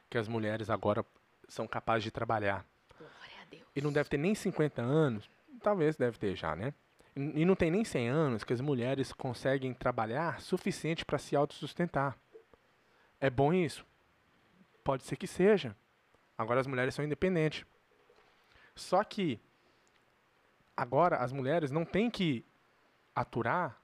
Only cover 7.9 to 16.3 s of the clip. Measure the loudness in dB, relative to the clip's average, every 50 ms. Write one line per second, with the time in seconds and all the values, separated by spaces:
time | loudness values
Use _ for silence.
7.9 | -2 -2 0 2 2 2 2 2 0 -2 -2 -2 -2 -2 0 0 0 0 0 0
8.9 | 0 -2 -2 -4 -6 -8 -6 -6 -6 -2 -2 0 0 0 -2 -4 -6 -2 -2 -2
9.9 | 0 0 -2 -2 -2 -2 -2 -4 -4 -6 -6 -4 -4 -2 -2 -2 -4 -4 -2 -4
10.9 | -4 -4 -4 -4 -4 -4 -2 0 2 2 2 0 -2 -8 -12 -8 -4 -4 -2 0
11.9 | 0 0 0 -2 -4 -8 _ _ -20 -20 -20 _ _ _ _ _ _ _ _ _
12.9 | _ _ _ _ _ 0 0 0 4 4 4 4 4 4 2 0 -2 -8 -16 _
13.9 | _ _ _ _ _ _ _ _ _ _ _ _ _ _ -20 _ _ _ -2 -2
14.9 | -2 -2 -2 -8 -8 -8 -8 -6 0 4 6 6 6 4 2 -2 -10 _ _ _
15.9 | _ _ _ _ _ _ _ _